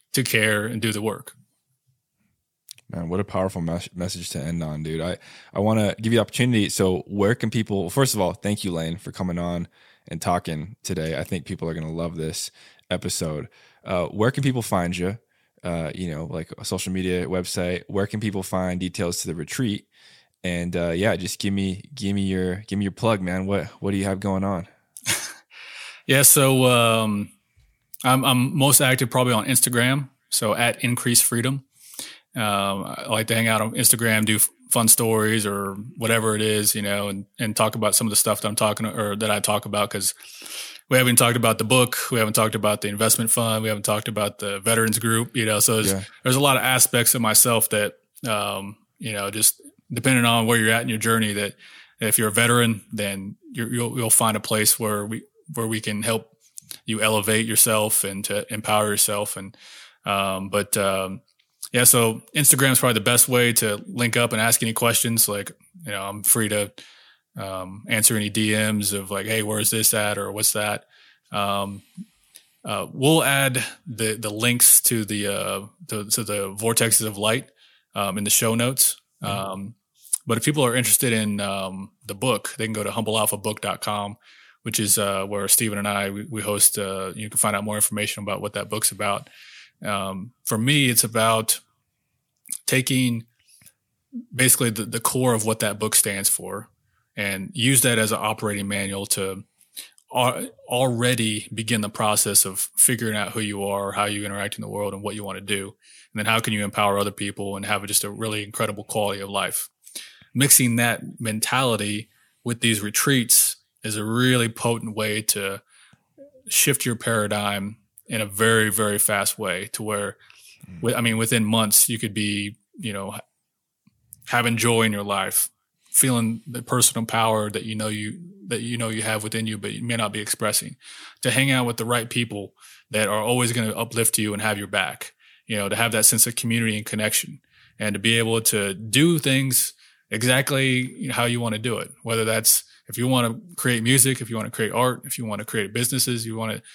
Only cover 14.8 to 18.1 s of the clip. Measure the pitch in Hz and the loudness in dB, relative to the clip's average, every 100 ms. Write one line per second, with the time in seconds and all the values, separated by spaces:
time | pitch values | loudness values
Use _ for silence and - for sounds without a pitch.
14.8 | 87 90 90 107 _ _ _ _ 87 85 | 0 -2 -4 -4 _ _ _ _ -6 -4
15.8 | 78 - 87 76 85 85 80 - - 95 | -4 -6 -6 -6 -8 -8 -10 -10 -6 -4
16.8 | 92 92 92 90 87 90 87 98 87 90 | -4 -2 0 0 0 -2 -2 -2 -2 -4
17.8 | - 98 98 | -4 -2 -2